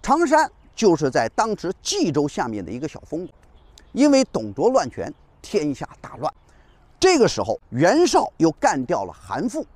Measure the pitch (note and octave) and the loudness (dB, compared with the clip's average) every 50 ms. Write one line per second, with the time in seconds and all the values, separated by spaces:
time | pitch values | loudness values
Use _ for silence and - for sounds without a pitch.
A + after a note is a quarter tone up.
0 | - - C4+ E4 F4 C4+ D#4 D4+ D#4 - _ _ _ _ _ - A3+ G3 E3 D3+ | 2 0 2 2 4 4 4 2 2 0 _ _ _ _ _ 2 4 4 4 4
1 | D#3 C3+ A#2+ D3 A#2 A2+ _ - G#3 A3+ G#3 - - E3+ F#3+ _ - - G4 G#4 | 0 0 0 0 -2 0 _ -2 -2 -2 -2 -6 -6 -8 -8 _ -8 -6 -2 -2
2 | D#4 F3+ C3 D3+ D3 C#3+ - - C#3 A#2+ G#2+ G#2 F#2 D#2 G#2+ B2 D3 D3 - - | -2 0 0 0 -2 -2 -4 -6 -6 -6 -6 -8 -8 -10 -10 -10 -10 -10 -12 -14
3 | - - - D#3+ F#3 D#3 _ _ _ _ _ - _ _ _ - - _ - G#3+ | -14 -10 -10 -10 -10 -12 _ _ _ _ _ -20 _ _ _ -20 -20 _ 0 2
4 | C#4 D4+ C#4 C4+ C4 - - C#3+ A2 G#2 G2+ - D#3+ A3+ C4 B3 D#3+ A#2+ - A2+ | 4 4 6 4 2 0 -4 -6 -6 -6 -6 0 0 2 2 0 -2 -2 -8 -10
5 | G#2+ - D3 _ _ _ _ _ - - - E3+ D3+ D3 C3+ - - - - _ | -10 -10 -12 _ _ _ _ _ -16 -6 -4 -2 -2 -2 -4 -6 -10 -16 -16 _
6 | - - - - C3+ - - _ _ _ _ _ _ _ _ _ _ _ _ _ | -20 -18 -14 -10 -10 -10 -10 _ _ _ _ _ _ _ _ _ _ _ _ _
7 | F4 F#4 F4+ D4 A3 E3+ - - G2 A2 A2 - _ _ - A#2+ D#3 F3 A#3 D#4 | 2 4 6 6 4 2 2 -2 -4 -4 -4 -8 _ _ -2 2 2 4 4 4
8 | F4 C4+ - F4 C4+ - _ _ D#3+ D#3+ D#3 _ - B3 F#3+ C#3 B2+ - F3 A#2 | 2 4 4 2 0 0 _ _ 0 0 0 _ 0 0 0 0 -2 -4 -4 -4
9 | G2 F2+ D2+ - - - G2 B2+ F3+ B3+ - D#4 C4 - _ | -4 -8 -12 -18 -12 -8 -6 -6 -4 -4 -6 -6 -10 -10 _